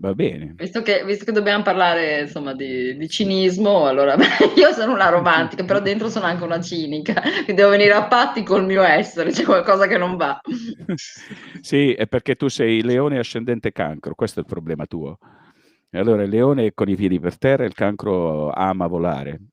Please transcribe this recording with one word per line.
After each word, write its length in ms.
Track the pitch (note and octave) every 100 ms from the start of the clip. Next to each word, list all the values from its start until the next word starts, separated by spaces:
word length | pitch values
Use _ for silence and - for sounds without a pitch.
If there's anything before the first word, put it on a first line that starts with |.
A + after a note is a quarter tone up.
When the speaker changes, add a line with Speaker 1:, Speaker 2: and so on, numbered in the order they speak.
Speaker 1:
va 140 | G2
bene. 400 | F#2+ - D#2+ - E2+
Speaker 2:
Visto 240 | - A#3
che, 220 | G#3 G3
visto 220 | G3 G#3 -
che 60 |
dobbiamo 300 | G#3 G3+ G#3
parlare, 600 | G3+ F#3 F3 E3 D#3 D3
insomma, 320 | D3 D#3 C#3
di, 420 | C3 C3+ B2+ B2+ C3+
di 120 | D#3+
cinismo, 720 | - G3 F#3+ F#3 F3+ G#3 G3 C#3+
allora, 300 | C3+ C#3 D3+
<laughs> 400 | - - - -
io 160 | D4+
sono 220 | A#3 A3
una 160 | G#3+ F#3
romantica, 540 | F3 F3 D#3+ E3 -
però 160 | F3+ G3
dentro 280 | G3 G#3 A3
sono 160 | A3+
anche 180 | F3 F3
una 180 | E3+ F3
cinica, 580 | F3 E3+ D3+ D3+ D3+ G#3
quindi 320 | D4+ F#4 D4
devo 160 | F#3+ G3+
venire 240 | G3+ G#3
a 140 | G#3 G#3+
patti 360 | A#3+ C4+ A3+
col 220 | F#3+ G3
mio 160 | F#3+ F#3+
essere, 500 | F3+ D3+ - E3+ D#3+
c'è 100 | -
qualcosa 420 | - F#3+ F3+ F#3+ F#3+
che 120 | F3+
non 180 | F3+ F3+
va. 240 | C#3+ -
Speaker 1:
<laughs> 40 | - B3 A#3 - E3+ E3+ - - - - - -
Sì, 320 | - C#3+ C#3
è 140 | A2 A2
perché 300 | B2 - B2
tu 120 | C#3
sei 320 | - A2+ A2+
leone 360 | A#2 B2 D3 C3+
ascendente 520 | A2+ A#2 A#2+ A#2 A2
cancro, 440 | - D#2+ D2+ -
questo 240 | D#2+ A2+ -
è 20 |
il 60 | D#2
problema 380 | F2 D#2+ D2+ D2+
tuo. 320 | E2+ C#2+ F2+ _ _ _ _ _ _ _
E 80 | F2+
allora 240 | A2 G#2+
il 80 | G2
leone 340 | A2 C3 C#3 A2
è 60 |
con 160 | - G2+
i 80 | F#2+
piedi 240 | G2 F2+
per 160 | F2 -
terra, 280 | C3+ C3+ A2+
il 80 |
cancro 760 | - G2+ G#2 G#2 F#2 E2 D2+ D2+
ama 360 | C2+ F#2+ F#2 F2
volare. 540 | F2 E2+ C#2 C#2 D#2 G2+